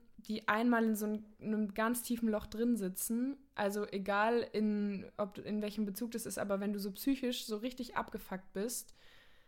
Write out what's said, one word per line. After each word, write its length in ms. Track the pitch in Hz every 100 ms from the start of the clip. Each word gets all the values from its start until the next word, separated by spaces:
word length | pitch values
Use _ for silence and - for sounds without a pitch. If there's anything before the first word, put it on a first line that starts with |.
| - -
die 300 | - 214 -
einmal 360 | 214 240 233 226
in 100 | 208
so 100 | 214
einem, 200 | 214 - -
einem 320 | 214 214 208
ganz 300 | 208 226 240
tiefen 260 | - 233 226
Loch 160 | 214 -
drin 300 | 220 240 226
sitzen, 600 | 185 190 - 233 262 277 - -
also 300 | 202 208 208
egal 600 | 202 196 202 220 240 -
in, 520 | 208 214 208 202 196 - -
ob, 200 | 202 -
in 220 | - 214
welchem 240 | 208 208 202
Bezug 260 | 190 233
das 140 | 226 233
ist, 120 | -
aber 220 | 196 196
wenn 140 | 202
du 60 | 202
so 120 | 202
psychisch 540 | 190 277 269 247 247 -
so 120 | 214
richtig 400 | 254 247 247 359
abgefuckt 560 | - 214 - 185 -
bist, 400 | 190 226 - - - - - - -